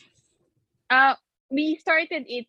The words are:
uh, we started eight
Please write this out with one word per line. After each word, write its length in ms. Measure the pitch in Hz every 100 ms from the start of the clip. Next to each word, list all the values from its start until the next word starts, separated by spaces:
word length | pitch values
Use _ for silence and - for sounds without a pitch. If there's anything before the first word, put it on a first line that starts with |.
| _ _ _ _ _ _ _ _ _
uh, 320 | 262 269 - _ _ _
we 240 | 269 311 311
started 480 | - 320 330 330 -
eight 160 | 247